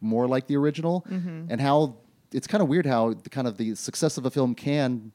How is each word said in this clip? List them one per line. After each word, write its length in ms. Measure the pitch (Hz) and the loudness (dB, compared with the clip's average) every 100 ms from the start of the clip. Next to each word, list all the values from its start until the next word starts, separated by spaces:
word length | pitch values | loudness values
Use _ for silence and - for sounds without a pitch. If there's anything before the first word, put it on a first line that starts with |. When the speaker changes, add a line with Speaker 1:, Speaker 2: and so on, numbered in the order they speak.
Speaker 1:
more 280 | 110 113 123 | -2 0 2
like 180 | 131 131 | 0 0
the 100 | 143 | 2
original, 480 | 147 147 165 180 - | 2 0 0 -2 -4
Speaker 2:
Mm-hmm. 360 | 185 175 160 165 | -6 -6 -8 -6
Speaker 1:
and 100 | 117 | 0
how 360 | 139 147 147 110 _ _ _ | 4 4 4 -2 _ _ _
it's 140 | 135 - | -6 0
kinda 180 | 208 | 2
weird 220 | 151 170 143 | 4 2 2
how 280 | 117 113 | 2 2
the, 140 | 110 - | 0 -6
kind 160 | 135 123 | -4 -4
of 80 | 104 | -2
the 180 | 113 | -4
success 420 | 104 - - 160 - | -4 -8 -2 -2 0
of 80 | |
a 60 | 127 | -2
film 240 | 143 123 | 0 0
can 580 | 117 143 147 127 120 107 | 0 -2 0 0 -2 -8